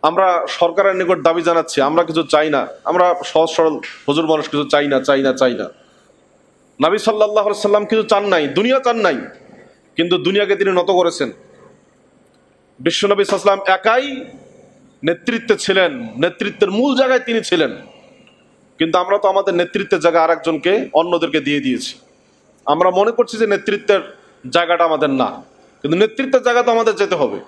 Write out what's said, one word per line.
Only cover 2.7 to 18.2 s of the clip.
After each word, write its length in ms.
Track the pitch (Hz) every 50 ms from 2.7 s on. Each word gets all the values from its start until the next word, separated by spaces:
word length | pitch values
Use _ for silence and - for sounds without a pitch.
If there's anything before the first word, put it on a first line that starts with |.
| - - _
আমরা 300 | - 160 180 175 180 175 175 -
সহজ 240 | - - 160 160 160
সরল 300 | 160 - 165 160 151 - - - - - - -
হুজুর 180 | 143 151 165
মানুষ 220 | 156 160 151 147 -
কিছু 200 | - 147 147 143
চাই 200 | 147 143 147 143
না, 120 | 139 131
চাই 220 | 131 147 139 135 135
না, 100 | 135 127
চাই 220 | 131 135 127 120
না। 100 | 101 101 - - _ _ _ _ _ _ _ _ _ _ _ _ _ _ _ _ _ _ _ _ _ 135
নবী 120 | 160 190 214
সাল্লাল্লাহু 500 | 208 220 220 214 214 208 208 214 208 214
আলাইহি 140 | 202 202 -
সাল্লাম 240 | 202 202 208 208
কিছু 160 | 208 226 220 208
চান 220 | 214 220 202 208
নাই, 240 | 202 190 170 151 139
দুনিয়া 320 | 139 175 214 240 262 262
চান 160 | 262 247 240
নাই, 200 | 226 214 180 147 120 - - - - - - - - - - _ _ _ _ _
কিন্তু 220 | - 170 175 175 175
দুনিয়াকে 380 | 151 185 190 202 208 190 202
তিনি 140 | 185 202 196
নত 200 | 185 180 175 170
করেছেন। 420 | 190 180 180 170 165 - 143 117 98 - - - - _ - - - _ _ _ _ _ _ _ _ _ _ _ _ _ _ _ _ _ _ _ _ _
বিশ্বনবী 440 | 131 165 165 - - 196 202 196 196
সাল্লাল্লাহু 480 | 202 202 190 185 208 196 196 196 185 190
আলাইহি 20 |
সাল্লাম 0 |
একাই 520 | 185 185 220 226 254 277 285 269 254 247 - - - - - - - - - _ _ _ _ _ _ -
নেতৃত্বে 520 | 151 170 - - - 226 226 226 - 208
ছিলেন, 520 | - - - 190 190 185 165 143 127 117 113 110
নেতৃত্বের 540 | 120 143 180 175 - 214 202 - - 214 185
মূল 260 | 190 214 247 285 262
জায়গায় 240 | 240 269 254 262 247
তিনি 200 | 240 - 233 226
ছিলেন, 360 | - - - 175 156 127 101 - - - - - _ - _ _